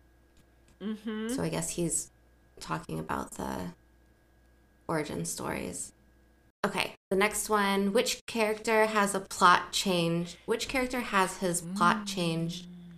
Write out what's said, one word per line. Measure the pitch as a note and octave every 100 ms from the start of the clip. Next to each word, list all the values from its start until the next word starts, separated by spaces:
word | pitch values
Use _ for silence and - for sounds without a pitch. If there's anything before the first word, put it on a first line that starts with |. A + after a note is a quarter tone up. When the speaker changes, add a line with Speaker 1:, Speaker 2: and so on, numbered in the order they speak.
| _ _ _ _ _ _ _ -
Speaker 1:
Mm-hmm. | G3 G#3+ G#3+ G#3+ A3
Speaker 2:
So | C4+
I | E3
guess | E3 E3
he's | - E3+ - - _ _ _ _ -
talking | - E3 E3+ D#3+
about | - C#2 -
the | - - C2+ F3 F3 _ _ _ _ _ _ _ _ _ _ -
origin | D#3+ D3+ -
stories. | E3 - C#3 - - - - - _ _ _ _ _ _
Okay, | G3+ F#3 - - -
the | F#3+
next | G#3 G#3 -
one. | G#3+ G3 G3 G3
Which | G3 - - -
character | A3+ G#3+ G#3+ - A3 G#3+
has | G#3+ G3+
a | G3
plot | - - F#3 F3+ -
change? | - G3+ F3+ E3 E3+ F3 - -
Which | A#3+ -
character | C4+ B3+ B3+
has | A3 G3 F3+ -
his | F#3+ E3+
plot | E3 F#3+ F3 G#3+
Speaker 1:
Mm. | G#3
Speaker 2:
changed | F#3+ E3+ E3 E3 - - - -